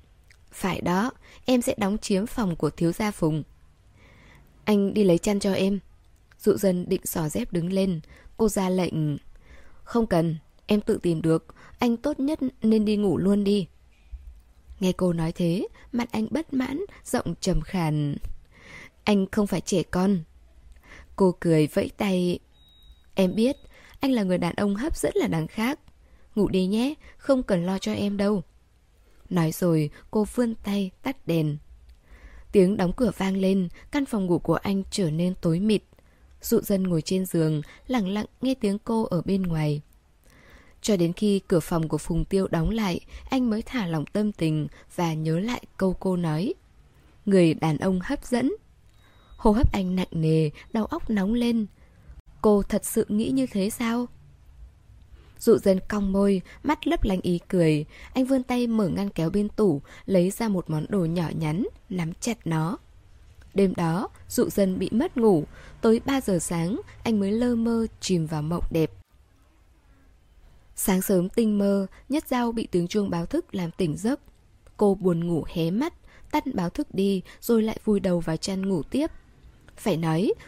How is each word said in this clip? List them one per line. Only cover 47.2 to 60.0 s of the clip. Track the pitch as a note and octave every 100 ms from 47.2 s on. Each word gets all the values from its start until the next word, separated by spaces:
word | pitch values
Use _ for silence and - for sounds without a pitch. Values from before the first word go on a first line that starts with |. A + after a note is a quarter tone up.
| G3+
Người | F#3+ E3
đàn | - D#3+ D3
ông | F#3+ F#3
hấp | F3+ C#4+ -
dẫn. | A#3+ C4 G#4+ _ _ - _ - - - -
Hô | A3
hấp | G#3 G#3
anh | G3+ F#3 F#3
nặng | -
nề, | E3 D#3+ D#3+ D3+ - -
đầu | A3+ -
óc | E4 -
nóng | G#3 F#3+
lên. | A#3+ A#3 A#3 G3+ - - - - - - -
Cô | A3 G#3
thật | - G#3 -
sự | A3+ -
nghĩ | G#3 A#3+
như | C4 B3+
thế | G3+ G3+
sao? | - A#3 A#3 A#3+ - - - - - - - - - - - - -
Dụ | A#3 D3+
Dân | G3 F#3 -
cong | G#3 G3
môi, | G3 G3+ F#3+ - -
mắt | C#4 D#4 C#4+
lấp | E4+
lánh | G#3 F#3
ý | F3 E3+ -
cười. | F#3 D#3+ D3+ D#3 - -
Anh | C4 B3+
vươn | C4+
tay | B3 B3 A#3+
mở | A3 F3+
ngăn | F3+ G3+
kéo | - A#3+
bên | G3 G#3
tủ, | - G#3 C#3+ - -